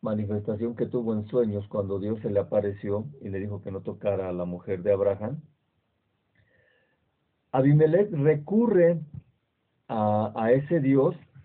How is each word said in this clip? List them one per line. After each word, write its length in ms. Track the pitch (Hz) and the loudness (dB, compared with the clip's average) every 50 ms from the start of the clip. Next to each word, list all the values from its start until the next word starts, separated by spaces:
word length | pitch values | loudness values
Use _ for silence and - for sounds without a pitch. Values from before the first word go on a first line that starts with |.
manifestación 760 | - 113 107 107 107 101 104 104 101 - 110 104 117 117 120 | -4 -4 -4 -4 -4 -4 -4 -6 -4 -4 -6 -4 -4 -6 -4
que 100 | - 127 | -4 -6
tuvo 260 | 113 - 127 117 110 110 | -4 -4 -4 -2 -2 -4
en 140 | 107 104 | -4 -4
sueños 400 | 107 - 127 120 110 101 101 101 | -4 0 0 0 0 -2 -4 -6
cuando 320 | 104 - 107 101 95 98 98 | -6 -6 -4 -4 -2 -4 -4
Dios 220 | 95 104 110 110 107 | -4 -4 -6 -4 -4
se 80 | 117 | -2
le 80 | 101 101 | -2 -2
apareció 680 | 95 - - 107 101 101 101 101 - 104 101 104 113 143 - - | -2 0 0 0 0 0 -4 -6 -6 -4 -4 -4 -4 -8 -12 -14
y 100 | - 104 | -12 -10
le 100 | 98 98 | -8 -8
dijo 220 | 98 104 101 98 - | -6 -8 -8 -10 -10
que 100 | - 95 | -10 -10
no 80 | 98 | -10
tocara 480 | 92 113 104 - - 107 98 95 95 92 | -10 -10 -12 -6 -4 -4 -2 -2 -4 -6
a 40 | 90 | -6
la 120 | 87 87 | -6 -6
mujer 400 | 87 87 87 - - 98 90 87 | -6 -8 -10 -6 -6 -6 -4 0
de 80 | 101 101 | 0 2
Abraham, 500 | 95 98 98 98 98 104 110 139 165 - _ _ _ _ _ _ _ _ _ _ _ _ _ _ _ _ _ _ _ _ _ _ _ _ _ _ _ _ _ _ _ _ _ _ _ _ _ _ _ _ _ | 4 4 2 2 0 -4 -8 -8 -8 -12 _ _ _ _ _ _ _ _ _ _ _ _ _ _ _ _ _ _ _ _ _ _ _ _ _ _ _ _ _ _ _ _ _ _ _ _ _ _ _ _ _
Abimelech 580 | - 127 135 139 147 151 156 156 156 185 208 208 175 | 0 2 4 6 6 6 6 6 4 4 2 2 0
recurre 880 | 147 139 151 156 147 - - 196 220 233 226 208 180 170 165 175 165 151 - - - - _ _ _ _ _ _ _ _ _ _ _ _ _ | 0 2 2 2 2 0 0 2 2 2 4 4 6 6 6 4 2 -4 -10 -16 -20 -20 _ _ _ _ _ _ _ _ _ _ _ _ _
a, 440 | 120 113 107 107 107 107 107 107 - | -4 0 0 2 2 2 0 -2 -4
a 160 | 113 110 113 123 | -2 2 2 2
ese 260 | 135 143 - 170 165 | 2 2 0 0 0
Dios 380 | 135 135 135 135 131 131 - - - _ _ - - | 2 4 4 4 4 2 0 -4 -12 _ _ -20 -20